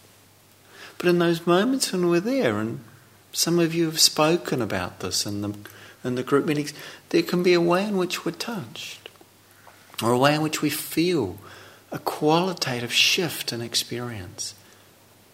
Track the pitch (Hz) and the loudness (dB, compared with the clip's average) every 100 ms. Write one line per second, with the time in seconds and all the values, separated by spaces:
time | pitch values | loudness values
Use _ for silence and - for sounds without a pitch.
0 | - - _ _ _ _ - - - - | -20 -20 _ _ _ _ -20 -20 -18 0
1 | 180 175 170 165 175 175 226 269 - 185 | 2 4 4 2 4 4 4 0 -2 0
2 | 175 170 214 269 139 104 110 131 - - | 2 2 2 0 2 0 -2 -6 -12 -20
3 | - - - - 165 175 165 165 160 156 | -20 -20 -10 -2 2 2 2 2 0 2
4 | - - 156 170 - 135 104 95 90 - | 2 4 4 2 0 -4 -2 -2 -4 -6
5 | 92 - 107 104 104 104 - - - - | -6 -4 -4 -4 -6 -8 -14 -20 -20 -8
6 | 127 123 123 143 131 147 147 - - - | -4 -4 2 2 2 -2 -4 -10 -16 -18
7 | - 170 165 175 180 175 170 175 214 190 | 0 0 2 2 4 4 4 2 2 0
8 | 175 - 170 - - 220 113 - - - | -2 -4 -6 -6 -8 -8 -10 -12 -14 -14
9 | - - - _ _ - - - - - | -20 -20 -20 _ _ -20 -20 -20 -18 -4
10 | 110 123 139 151 156 - 151 - - - | 0 4 4 4 0 0 -2 -2 -4 0
11 | 175 170 98 92 - - - - - - | 0 0 -2 -6 -16 -20 -20 -20 -12 -8
12 | - - 151 165 185 175 - 123 120 - | -6 0 2 4 2 -2 -4 -4 -2 2
13 | - - 165 - - 117 117 - - 120 | 2 2 0 -4 -6 -6 -4 -4 -4 -6
14 | 120 110 90 101 - - - - - _ | -8 -10 -12 -10 -12 -12 -20 -20 -20 _
15 | _ _ _ | _ _ _